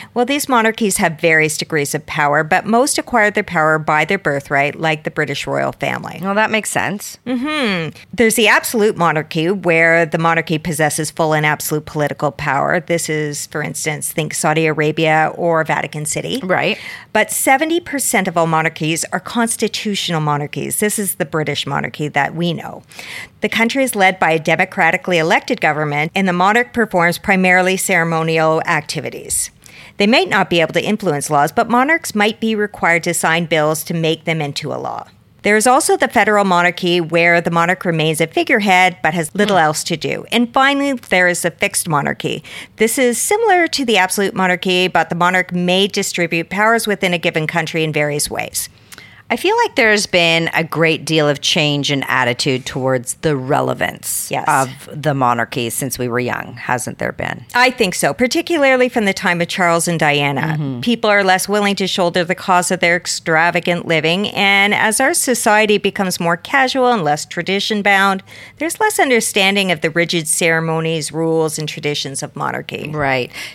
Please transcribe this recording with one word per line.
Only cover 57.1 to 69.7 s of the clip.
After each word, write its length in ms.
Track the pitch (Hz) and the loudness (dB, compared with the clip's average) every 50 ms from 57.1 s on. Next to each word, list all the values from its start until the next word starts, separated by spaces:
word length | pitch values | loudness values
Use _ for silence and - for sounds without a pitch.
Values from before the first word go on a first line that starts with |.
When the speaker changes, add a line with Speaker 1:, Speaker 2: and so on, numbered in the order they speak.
Speaker 2:
been? 320 | - - - 50 - - - - - | -6 -6 -8 -8 -8 -10 -12 -4 0
Speaker 1:
I 160 | 240 247 254 | 2 2 2
think 240 | 254 - 226 185 175 | 2 0 -2 -2 0
so, 180 | - - 143 143 | -2 -2 -2 0
particularly 760 | - 247 254 - 320 - - 339 311 277 269 262 254 254 254 | 0 -2 0 0 -2 -2 0 0 2 4 4 4 4 2 2
from 180 | - 240 214 | 2 0 0
the 100 | 196 190 | 0 -2
time 260 | - - 196 175 170 | 0 0 0 0 0
of 60 | 170 165 | -2 -4
Charles 400 | - - 185 175 170 170 165 - | -2 0 2 2 2 2 0 0
and 120 | 170 160 | 0 2
Diana. 580 | 160 151 143 147 143 143 143 139 - 160 156 151 | 2 2 2 2 0 0 0 -2 -2 -2 -2 -2
Speaker 2:
Mm-hmm. 220 | 151 139 131 120 | -2 -4 -4 -4
Speaker 1:
People 280 | - 240 233 226 - 214 | -2 -2 -2 0 2 2
are 140 | 208 202 196 | 2 2 4
less 260 | 190 185 185 - - | 2 2 2 0 -2
willing 260 | 202 208 202 202 202 185 | -2 0 0 0 0 -2
to 100 | 196 180 | -2 -4
shoulder 360 | - - 185 170 165 185 170 | -2 0 0 0 0 0 -2
the 120 | 160 185 | -2 -4
cost 340 | - - - 185 180 175 - | -6 0 2 2 2 2 0
of 120 | 190 175 | -2 0
their 140 | - 175 170 | 2 2 2
extravagant 920 | 175 - - - - - - 165 156 165 175 170 175 170 180 175 175 - - | 2 0 -4 -8 -6 -2 0 2 2 2 2 2 0 0 0 -2 -2 -2 0
living, 400 | 165 160 151 160 170 185 208 - | 0 0 2 2 0 0 -2 -4
and 460 | - - 202 196 196 196 196 202 208 | -2 0 2 4 4 4 4 2 2
as 240 | - - 220 208 - | 2 2 2 2 2
our 140 | 262 277 262 | 0 0 0
society 640 | - - - 247 226 - 233 208 214 220 208 214 196 | 0 0 0 0 0 2 2 4 4 4 4 2 2
becomes 400 | - 202 - - 202 185 175 - | 0 -2 -2 -2 -2 -2 -2 -2
more 180 | 175 170 170 170 | -2 -2 -2 -2
casual 540 | - - - 277 262 254 - 269 254 247 247 | -4 -2 2 2 2 2 2 2 2 2 2
and 100 | 220 165 | 2 2
less 220 | 147 147 156 - | 0 0 -2 -4
tradition-bound, 960 | - - 180 165 185 190 196 196 - 220 208 196 208 196 190 196 196 190 190 - - - - - - - - | -8 -8 -8 -4 -2 -2 -2 -2 -2 -4 -2 2 2 4 4 4 2 0 -2 -6 -12 -20 -20 -20 -20 -10 -8
there's 200 | 285 330 - - | -6 -6 -4 -2
less 200 | 427 427 427 - | -2 -2 2 2
understanding 720 | 349 285 254 226 220 - - 220 190 190 196 202 196 185 | 2 4 4 2 0 0 0 0 2 2 2 0 0 0